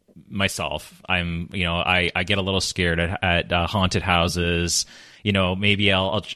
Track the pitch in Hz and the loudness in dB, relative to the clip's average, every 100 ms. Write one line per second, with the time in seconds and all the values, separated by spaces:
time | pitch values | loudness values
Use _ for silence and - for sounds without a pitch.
0 | _ - - 101 98 - 78 73 - - | _ -20 -10 -4 -2 -2 -6 -6 -10 -12
1 | - 92 85 85 85 98 87 85 85 90 | -4 -2 -2 -4 -6 -4 -2 0 0 2
2 | 87 - 90 101 95 95 - - 90 82 | 0 -2 0 0 0 0 -2 0 0 2
3 | 85 101 92 85 - 87 85 104 92 92 | 0 0 0 0 2 0 0 0 2 0
4 | 92 87 87 85 87 85 87 - - - | 2 2 2 0 0 0 0 -2 -4 -10
5 | - - 107 98 92 95 104 101 101 95 | -20 -6 -2 0 0 2 2 2 2 2
6 | 95 104 - | 2 -2 -4